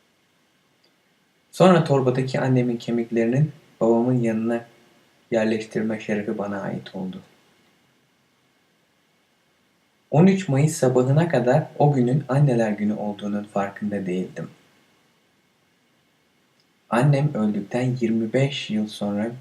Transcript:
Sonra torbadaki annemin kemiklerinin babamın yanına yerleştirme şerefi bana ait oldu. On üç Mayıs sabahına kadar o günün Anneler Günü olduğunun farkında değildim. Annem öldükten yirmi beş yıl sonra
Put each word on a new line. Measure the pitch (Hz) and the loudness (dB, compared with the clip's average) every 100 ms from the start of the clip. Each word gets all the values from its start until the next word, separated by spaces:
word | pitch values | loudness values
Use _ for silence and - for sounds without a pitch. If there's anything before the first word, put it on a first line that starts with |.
| _ _ _ _ _ _ _ _ _ _ _ _ _ _ _ | _ _ _ _ _ _ _ _ _ _ _ _ _ _ _
Sonra | - 180 170 | 4 6 6
torbadaki | - 139 127 131 127 143 | 4 2 2 0 -2 -2
annemin | 131 127 123 117 | 0 2 2 -2
kemiklerinin | - 117 113 113 113 135 156 - _ - | -4 -4 -2 -2 0 2 0 -4 _ -2
babamın | 113 117 123 127 | 2 2 2 0
yanına | 113 110 113 117 - _ _ _ _ _ - | 0 -2 -2 -4 -6 _ _ _ _ _ -4
yerleştirme | 113 110 107 - 120 110 107 | -2 0 -2 -4 -4 -4 -6
şerefi | - 104 104 104 | -4 -4 -4 -6
bana | 101 101 | -6 -6
ait | - - - | -6 -8 -10
oldu. | - 92 92 - _ _ _ _ _ _ _ _ _ _ _ _ _ _ _ _ _ _ _ _ _ _ _ _ _ _ _ - | -10 -10 -12 -18 _ _ _ _ _ _ _ _ _ _ _ _ _ _ _ _ _ _ _ _ _ _ _ _ _ _ _ -2
On | 143 190 | 4 6
üç | 190 - | 4 0
Mayıs | 135 156 - | 2 2 2
sabahına | 131 127 127 147 170 | 2 2 4 2 2
kadar | 127 120 147 156 - | 0 2 2 0 0
o | 143 | 2
günün | 135 120 147 - | 4 2 0 0
Anneler | 139 143 117 110 | 2 2 2 0
Günü | 104 104 | -2 -2
olduğunun | 104 104 98 104 104 | -2 -6 -8 -6 -6
farkında | 104 101 98 - 104 101 92 | -6 -6 -6 -6 -6 -6 -4
değildim. | 92 90 - - - _ _ _ _ _ _ _ _ _ _ _ _ _ _ _ _ _ _ _ _ _ _ - | -4 -6 -10 -14 -16 _ _ _ _ _ _ _ _ _ _ _ _ _ _ _ _ _ _ _ _ _ _ -4
Annem | 113 147 139 147 | 0 4 4 2
öldükten | 107 107 104 - 120 127 117 | 0 -2 -2 -4 -4 -2 -2
yirmi | 110 113 113 | 0 0 0
beş | 127 139 143 - | 0 0 -2 -4
yıl | 107 107 | -4 -4
sonra | - 104 104 117 127 | -4 -4 -4 -4 -8